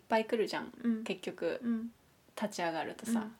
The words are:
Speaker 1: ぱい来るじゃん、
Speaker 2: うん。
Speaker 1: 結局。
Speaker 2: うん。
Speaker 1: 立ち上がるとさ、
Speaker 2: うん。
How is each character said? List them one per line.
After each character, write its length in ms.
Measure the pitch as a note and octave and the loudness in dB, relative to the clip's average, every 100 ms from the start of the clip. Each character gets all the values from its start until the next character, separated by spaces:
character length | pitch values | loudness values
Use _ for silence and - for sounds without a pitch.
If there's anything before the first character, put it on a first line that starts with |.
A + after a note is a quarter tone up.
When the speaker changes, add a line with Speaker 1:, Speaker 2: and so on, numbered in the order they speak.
| - | 2
Speaker 1:
ぱ 100 | A3+ | 2
い 60 | A3 | 4
来 100 | A#3 | 4
る 120 | F#3+ | 2
じ 80 | D#3 | 0
ゃ 60 | |
ん、 120 | - - | -6 -2
Speaker 2:
う 40 | A#3+ | 0
ん。 160 | A3 | 0
Speaker 1:
結 180 | A3 F#3 | 0 -4
局。 380 | - F3 E3 - | -4 -2 -2 0
Speaker 2:
う 40 | A#3 | 0
ん。 240 | A3+ A#3 - _ _ _ - | 0 -2 -10 _ _ _ -6
Speaker 1:
立 140 | G#3 - | -4 0
ち 80 | |
上 80 | E3+ | 0
が 120 | D#3+ | 0
る 120 | - - | -2 -4
と 100 | A3+ | 0
さ、 140 | A3+ | 0
Speaker 2:
う 40 | |
ん。 120 | G#3+ - | 0 -8